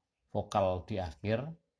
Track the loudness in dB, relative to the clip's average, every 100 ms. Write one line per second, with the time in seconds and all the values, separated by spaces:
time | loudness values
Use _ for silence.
0 | _ _ _ -4 0 2 2 2 -2 -4
1 | -4 -4 -2 -2 -2 -12 _